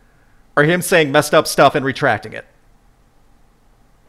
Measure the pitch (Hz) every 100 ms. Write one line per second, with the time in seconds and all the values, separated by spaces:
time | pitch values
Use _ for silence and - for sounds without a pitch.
0 | _ _ _ _ _ - 147 180 - 175
1 | 147 147 - 160 151 - 143 151 135 127
2 | 139 107 110 110 - _ _ _ _ _
3 | _ _ _ _ _ _ _ _ _ _